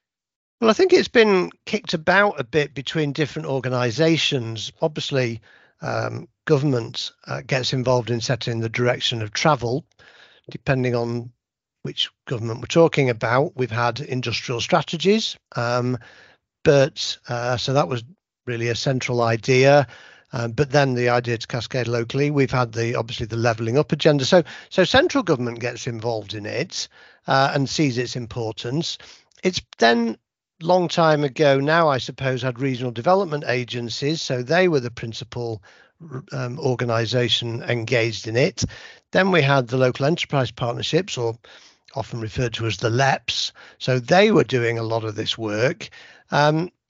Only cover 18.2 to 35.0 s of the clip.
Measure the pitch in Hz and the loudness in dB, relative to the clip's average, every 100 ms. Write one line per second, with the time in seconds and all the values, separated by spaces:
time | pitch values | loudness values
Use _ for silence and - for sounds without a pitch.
18.2 | _ _ - 117 120 113 143 131 - 123 | _ _ -8 -4 -2 -2 -2 -2 0 0
19.2 | 117 113 - 127 135 143 135 - - - | 2 0 2 6 8 6 4 -6 -20 -20
20.2 | _ 127 117 117 143 143 139 123 123 120 | _ -8 -6 -2 2 2 2 2 2 0
21.2 | 120 117 - 127 - 131 117 120 117 135 | 0 -4 -4 -8 -6 -4 -2 -2 -2 -2
22.2 | 147 147 127 131 120 117 117 127 113 - | 0 2 2 0 -2 -2 -2 -2 -6 -6
23.2 | 113 117 117 110 113 131 151 156 165 147 | -6 0 0 0 0 0 0 2 4 4
24.2 | 131 185 156 - - - 180 254 339 277 | 4 4 4 -8 -6 0 4 4 4 0
25.2 | 185 131 120 120 123 120 135 113 117 110 | 0 0 0 -4 -6 -6 -8 -6 -4 -4
26.2 | 101 107 104 110 180 - - _ - _ | -6 -10 -6 -6 -6 -8 -10 _ -20 _
27.2 | - 135 139 143 131 - 147 120 120 127 | 0 2 4 2 -2 0 0 0 -4 -6
28.2 | 113 123 110 - 120 147 165 - - - | -10 -8 -8 -6 -6 -4 -4 -8 -14 -20
29.2 | _ _ 190 180 - - 233 233 233 - | _ _ -4 -4 -10 0 2 4 0 -6
30.2 | _ _ _ _ 160 185 170 - 160 151 | _ _ _ _ 2 2 2 2 4 4
31.2 | 143 123 147 135 143 165 160 127 - 127 | 0 2 4 4 4 4 4 2 -4 -6
32.2 | 135 131 127 117 135 123 127 113 139 190 | -4 -2 -4 -4 -4 -2 -6 -4 2 2
33.2 | 185 147 151 127 117 120 117 - 139 160 | 2 -4 -4 -6 -4 -6 -8 -4 -4 -4
34.2 | - 127 123 170 185 147 120 120 | -4 -4 0 2 4 2 -2 -8